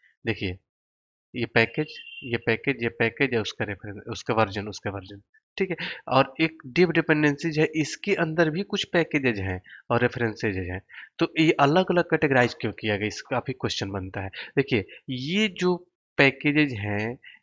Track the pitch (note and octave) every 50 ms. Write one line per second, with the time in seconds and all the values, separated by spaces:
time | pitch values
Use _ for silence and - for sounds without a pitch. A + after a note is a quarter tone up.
0 | _ _ _ _ - A#2 G#2 - A2 F#2 F2+ - _ _ _ _ _ _ _ _
1 | _ _ _ _ _ _ - B2 A2+ - - A#2+ A2+ - - D#3 D3+ - - -
2 | - - - - - B2 A#2 A#2 - - A2+ A2+ - C#3+ C3 A#2 A#2+ A2+ A#2 -
3 | A#2 A2+ - - C#3 B2+ A#2+ A2+ G2+ - - - A2+ G2+ G2+ - - G#2+ G2 G#2
4 | - A#2+ A2 - - - A2+ A2 A2 G2 G2 G#2 G2 G#2+ G2 - - G#2+ F#2+ G2
5 | F#2 F#2+ G2+ G2+ - _ _ _ _ _ _ - F#3+ F3+ E3 - F3 - - -
6 | - - - C3 C3 - - - D#3+ E3 - - - B2+ B2 E3 F3+ E3 D#3+ E3+
7 | D#3 - D#3 D3+ D3+ D3 C#3+ - - E3 D3+ D3+ D#3 D3+ - D#3 D3 - - -
8 | - G3+ F#3+ - E3+ D#3+ D#3 E3+ E3 D#3 D3+ F#3 G3+ - G3+ F#3+ - - - E3+
9 | D#3 - - D3 C3+ B2 A2 G2 F#2+ F#2+ F#2 F#2 - - - - - - A#2+ A#2
10 | B2 A#2+ - A#2+ A#2+ A2 G#2+ - - G#2+ F#2+ F#2 F#2 F2+ F2+ G2 - _ - -
11 | - - _ - E3+ - - D#3+ D#3 D#3+ - - C#3+ C#3 D#3 F#3 F#3 - F3+ F3
12 | E3 - D#3+ D#3 D#3+ C#3 C3+ B2+ B2 A#2 - - - G#2+ G2 - - A2 G#2 F#2+
13 | G#2+ G#2 - - - - C3+ A#2+ - - - - - G#2+ - - A2 G2 G2 G2
14 | F#2+ F#2+ - G2+ F#2+ F#2+ - - - - - C#3+ C3+ - C3+ G#2 F#2 - - -
15 | _ - C3 B2 C3 D3+ F#3 G#3 A3 G#3 F3 - F3+ F3+ F3+ F3 - _ _ _
16 | _ _ _ - C#3+ C3+ C3+ - - D3 C#3+ D3+ D3+ C#3 A#2+ G2+ G#2 G#2 G2+ G#2
17 | G#2+ A#2 B2+ - - - - _